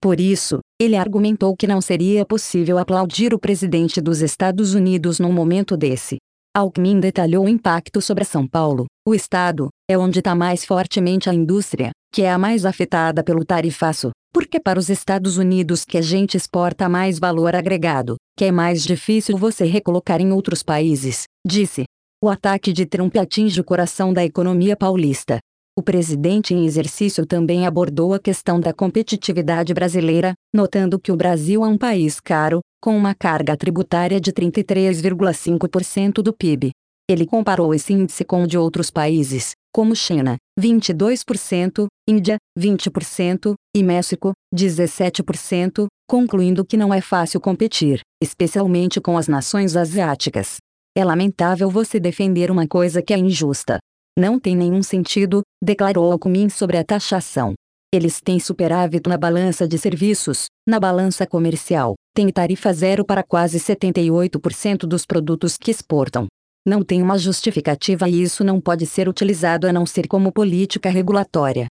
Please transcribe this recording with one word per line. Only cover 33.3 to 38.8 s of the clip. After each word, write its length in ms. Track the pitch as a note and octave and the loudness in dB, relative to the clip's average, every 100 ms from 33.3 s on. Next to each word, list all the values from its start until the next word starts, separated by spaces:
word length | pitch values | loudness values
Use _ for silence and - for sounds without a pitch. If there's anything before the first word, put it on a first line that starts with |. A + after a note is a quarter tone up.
| D#3 D3+ D3+ | 0 0 0
tributária 640 | D#3+ E3+ F#3 F3 F3 G3 | 0 -2 0 0 0 0
de 120 | F3+ | 0
trinta 280 | F#3+ F3 F#3+ | 0 0 0
e 40 | |
três 360 | G3 F#3+ F#3+ F3 | 0 2 2 2
vírgula 340 | F3 F#3 F#3 | -2 0 0
cinco 360 | D#3+ - E3+ F3+ | 0 0 0 0
por 140 | F#3 | -2
cento 400 | F#3 - G3 G3+ | -2 -2 0 2
do 100 | G#3 | 0
pib. 380 | A3 F3 C#3+ C3 - _ _ _ | 0 0 0 -2 -6 _ _ _
Ele 180 | F3+ E3 | 0 2
comparou 480 | A3+ G#3+ F#3 E3 | 0 0 2 2
esse 200 | D#3 - | 0 0
índice 320 | G3 F#3+ - F#3 | 0 0 -2 -2
com 180 | F3+ | 0
o 40 | F3 | 0
de 100 | F3 | 2
outros 320 | E3 D#3+ | 0 0